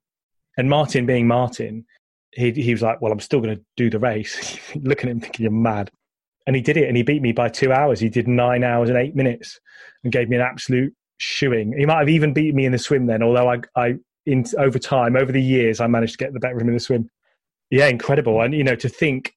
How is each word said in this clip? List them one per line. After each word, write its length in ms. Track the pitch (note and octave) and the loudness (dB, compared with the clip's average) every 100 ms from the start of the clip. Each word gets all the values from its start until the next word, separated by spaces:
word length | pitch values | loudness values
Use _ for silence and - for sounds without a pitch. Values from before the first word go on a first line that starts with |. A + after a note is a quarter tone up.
| _ _ _ _ _ - | _ _ _ _ _ -4
And 120 | C3 | 0
Martin, 340 | D3 D3 C3+ | 2 2 0
being 220 | A#2+ B2 A#2 | 0 2 2
Martin, 580 | A#2+ A#2+ - A2 A2 - _ _ _ _ | 2 0 -4 -10 -10 -16 _ _ _ _
he, 180 | - A#2+ | -2 -2
he 180 | B2+ A#2+ | 0 0
was 80 | A2+ | 0
like, 220 | A2+ A#2 | 0 -2
"Well, 100 | A2+ | -2
I'm 80 | G#2 | -4
still 200 | - C#3 | -2 -2
gonna 180 | A2+ G#2 _ - | -2 -6 _ -2
do 140 | A#2 | 0
the 80 | A2 | 0
race." 600 | B2 G#2+ G#2 - - - - | -2 -4 -8 -10 -12 -14 -12
<laughs> 60 | |
Looking 360 | D3 C3+ C#3 B2+ | -6 -2 -2 -2
at 60 | A#2 | -6
him 40 | |
thinking, 220 | - - | -8 -4
"You're 100 | A2+ | -2
mad." 380 | A2 A2+ G#2 G2 _ _ _ _ _ - | 0 0 -2 -6 _ _ _ _ _ -2
And 100 | C3 | 0
he 60 | |
did 160 | B2 D3+ | 2 2
it, 100 | C3+ | 2
and 80 | A#2+ | 2
he 60 | |
beat 180 | A#2+ D3 | 2 0
me 120 | B2 | 0
by 180 | A2+ A#2+ | 0 -2
two 220 | - C3 | 0 2
hours. 260 | C3 D3 A2+ | 2 2 2
He 80 | A2 | 0
did 180 | B2 A#2 | 0 0
nine 380 | A#2+ A#2+ B2 | 2 2 2
hours 240 | B2 A#2+ A#2 | 0 0 2
and 80 | B2 | 0
eight 180 | C3+ | 0
minutes 460 | C#3 C3 A#2 - - _ - - _ | 0 -2 -2 -12 -20 _ -20 -20 _
and 100 | B2+ | -4
gave 180 | B2 A#2 | -2 0
me 60 | A#2+ | 0
an 60 | |
absolute 520 | B2 - - B2+ C#3 - _ - | -2 -4 -2 0 0 -6 _ -12
shoeing. 560 | - - C#3 A#2 G#2+ C3+ | -8 -2 0 0 -2 0
He 100 | D3 | 2
might 120 | D#3+ | 2
have 80 | D3 | 4
even 240 | D#3+ D3+ | 4 2
beaten 240 | C#3+ D#3 C#3 | 2 2 2
me 100 | C3 | 2
in 60 | |
the 60 | B2+ | 0
swim 280 | - C#3 B2 | 0 0 2
then, 160 | A2 | 2
although 280 | A#2 B2 B2 | 2 4 2
I, 80 | A#2+ - B2+ | 0 -4 -2
I, 180 | A#2+ C3 _ _ D#3 | -2 -2 _ _ -2
in, 180 | C3 A#2+ - | 0 0 0
over 200 | C#3 B2+ | 0 0
time, 380 | - C3 A#2+ B2+ | 0 0 2 2
over 160 | C3 | 2
the 100 | C3 | 2
years, 380 | C3 B2+ A2+ A2 | 2 2 2 2
I 60 | A#2 | 2
managed 260 | A#2 A2+ | 2 0
to 60 | - | -4
get 140 | C3 | -8
the 80 | B2+ | -6
better 160 | B2+ B2 | -6 -2
of 60 | |
him 60 | A#2 | -2
in 60 | |
the 60 | A#2 | 0
swim. 280 | - B2 A2+ _ _ _ _ _ - | 0 -2 -2 _ _ _ _ _ 0
Yeah, 160 | C3 C#3+ | 4 4
incredible. 540 | A#2+ - C#3+ A#2+ A2 | 2 0 0 2 2
And, 120 | A#2+ | 2
you 80 | D3+ | 0
know, 120 | C3+ A#2 | 0 0
to 120 | B2 | -4
think, 440 | - D#3+ C3 - | -2 -2 -2 -6